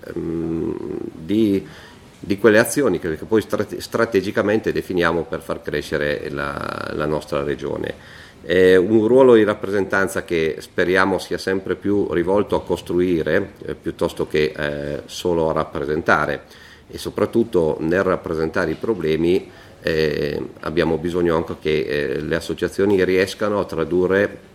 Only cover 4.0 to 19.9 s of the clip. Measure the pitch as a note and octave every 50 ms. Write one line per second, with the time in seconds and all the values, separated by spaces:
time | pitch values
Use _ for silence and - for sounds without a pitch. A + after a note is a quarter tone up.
4 | A#2 A#2 - G2 F2 G2+ - - G2+ G2+ G#2 A2 - F2 D2 E2+ D#2 - G2 F2
5 | E2+ E2+ E2+ E2+ D#2 - F2 D#2 D2+ - D#2+ - - - D2+ D2+ C#2+ - - D2
6 | D2 D2 C#2+ - - - C#2+ C#2+ C#2+ C#2+ C#2 - - - - - - - - -
7 | D#2 D2+ D#2 D2+ - - - D2 C#2 D2 C#2 C2 C#2+ C#2+ D2 D#2 - - - -
8 | - - - - - - - - - D#2+ E2+ F#2 F#2 F#2 F#2 F#2 F2 G#2 A2 A2+
9 | G#2+ A2 B2 C3 C3+ B2+ A#2+ A2+ G#2+ G2 G#2 - - F#2+ G2 G#2 F#2+ G2 - G2
10 | F#2+ F#2 - F#2 - - F2 E2 D#2+ D#2 D2 - - - - - F2+ E2+ F#2 F#2+
11 | F#2 G2 F#2+ E2+ - - F#2 F2 - F#2+ F#2+ F#2+ - F#2 F2+ - - G2 G2+ G2+
12 | F#2+ - - F2 E2+ F2+ F#2+ G#2 G2+ - F#2 E2 - - F2+ - - - F2 F2
13 | F2+ F#2 F2 D#2+ D2+ D2+ D#2+ G2 G2 D#2+ - - - - C#2 - - E2 D#2+ -
14 | E2+ E2 - - D#2+ - - D#2 D2+ - - - D2+ D2 D2 D2 C#2+ D2 D2 C2
15 | - - - - - F2+ F2 E2 D#2+ D#2+ D#2 D#2+ D#2 - - D#2+ C#2+ C#2 D2+ D#2+
16 | - - G2 D#2 D2+ D2+ C#2+ C2+ - - - - - - - - - - - -
17 | - E2+ - - G#2 G#2 - A#2 A2+ A2+ - F2+ E2 D#2 C2 - D2 D#2+ E2+ F#2+
18 | G2 F#2 F2 - - D#2+ E2 D#2 D#2+ D#2+ - G2+ F2+ D#2+ D#2+ - - A2+ A2 F2+
19 | D#2+ D#2 D#2 D#2 E2 E2+ F#2 G2 - - - - - - - - - -